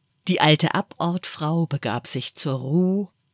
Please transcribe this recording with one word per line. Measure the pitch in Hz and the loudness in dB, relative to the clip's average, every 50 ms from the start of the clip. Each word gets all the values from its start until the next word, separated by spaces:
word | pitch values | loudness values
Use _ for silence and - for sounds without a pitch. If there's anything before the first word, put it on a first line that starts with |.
| _ _ _ _ _ | _ _ _ _ _
Die | - 185 - | -2 2 4
alte | - 151 151 151 - - - | 6 6 6 4 4 2 0
Abortfrau | 180 - - - - - 170 175 185 - - - - 160 151 160 170 165 | -2 -4 -4 -6 -4 -2 -2 -2 -4 -6 -8 -8 -6 -4 -2 0 0 0
begab | - - 139 - 113 104 120 - - | 0 -2 -4 -4 -4 -4 -4 -6 -6
sich | - 131 - - - | -6 -6 -6 -8 -8
zur | - - 151 131 | -6 -4 -4 -4
Ruh. | 127 127 131 147 175 185 185 190 202 202 - _ _ _ _ | -4 -2 0 2 2 4 4 2 0 -2 -4 _ _ _ _